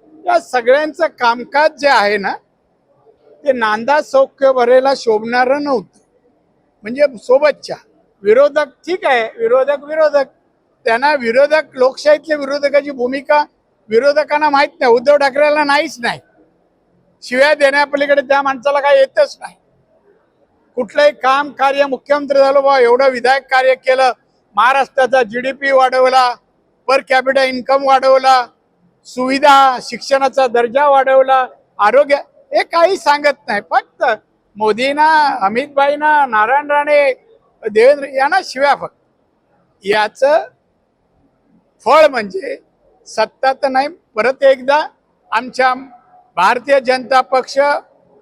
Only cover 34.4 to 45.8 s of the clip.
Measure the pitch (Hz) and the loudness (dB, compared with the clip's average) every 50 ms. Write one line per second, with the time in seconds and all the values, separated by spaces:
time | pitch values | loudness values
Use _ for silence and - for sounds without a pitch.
34.4 | _ _ _ 202 214 220 214 220 254 277 285 294 302 311 311 302 294 269 269 247 | _ _ _ -4 -4 -2 -2 -2 -4 -4 0 0 2 2 2 2 2 0 -2 -2
35.4 | 196 196 220 240 285 294 285 277 277 285 294 294 302 302 302 294 285 254 220 214 | -4 -2 -2 -4 -6 -4 -2 0 0 0 0 -2 0 0 2 2 0 0 0 0
36.4 | 214 220 262 285 294 285 285 294 294 302 294 294 285 269 247 - _ _ _ _ | 0 2 0 -2 -2 0 -2 -2 0 0 0 2 2 0 -2 -6 _ _ _ _
37.4 | _ _ _ _ - 214 202 214 233 269 294 285 277 285 269 269 262 285 359 392 | _ _ _ _ -12 -4 0 4 4 4 4 2 -2 -6 -2 -2 0 0 0 -2
38.4 | 370 - - 254 277 285 254 - 175 - _ _ _ _ _ _ _ _ _ _ | -4 -4 -4 -2 0 0 0 -2 -4 -14 _ _ _ _ _ _ _ _ _ _
39.4 | _ _ _ _ _ _ _ _ - 190 208 214 208 220 - - 269 285 302 339 | _ _ _ _ _ _ _ _ -6 -4 -2 -2 -2 -4 -2 -2 0 0 2 0
40.4 | - - _ _ _ _ _ _ _ _ _ _ _ _ _ _ _ _ _ _ | -2 -6 _ _ _ _ _ _ _ _ _ _ _ _ _ _ _ _ _ _
41.4 | _ _ _ _ _ _ _ _ _ 220 269 311 311 294 269 240 208 190 190 381 | _ _ _ _ _ _ _ _ _ 2 4 4 4 4 2 -2 -8 -6 -10 -10
42.4 | 277 262 277 - _ _ _ _ _ _ _ _ _ - - - 220 220 _ _ | -10 -10 -12 -12 _ _ _ _ _ _ _ _ _ -12 -6 -6 -6 -6 _ _
43.4 | - 262 269 262 277 269 262 262 277 302 349 _ _ _ _ 214 214 254 269 - | -4 -4 -2 -2 -4 -2 -2 -2 -4 -4 -10 _ _ _ _ -4 -2 -2 -2 2
44.4 | 277 269 269 254 247 269 285 302 330 403 _ _ _ _ _ _ _ _ - 220 | 2 2 2 2 0 -2 -2 -2 -2 -6 _ _ _ _ _ _ _ _ -6 -6
45.4 | 247 247 - 247 262 254 254 262 | -6 -6 -4 -2 -2 -2 -2 -4